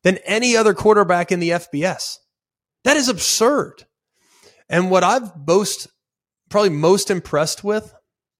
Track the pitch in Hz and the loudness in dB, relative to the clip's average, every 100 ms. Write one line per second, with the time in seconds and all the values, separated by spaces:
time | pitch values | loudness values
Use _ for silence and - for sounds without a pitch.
0 | 180 190 - 214 247 226 214 190 214 208 | -2 0 -2 -2 2 2 2 2 4 4
1 | 180 175 180 180 170 170 - 143 180 147 | 4 0 -2 -2 -2 -2 -4 -4 -4 -6
2 | - - _ _ _ _ _ _ 247 294 | -10 -14 _ _ _ _ _ _ 0 0
3 | 254 190 - - 226 285 160 - _ _ | 0 -2 -2 0 2 0 -4 -10 _ _
4 | _ _ _ _ _ _ - 165 185 185 | _ _ _ _ _ _ -4 -2 2 2
5 | 180 247 220 165 143 185 202 - - _ | 2 0 -4 -8 0 0 0 -6 -12 _
6 | _ _ _ _ - 208 208 147 160 196 | _ _ _ _ -4 0 0 2 2 2
7 | - 185 - 147 156 - 202 214 214 _ | 0 -6 -4 -2 -2 -6 -4 -6 -6 _
8 | _ _ _ _ | _ _ _ _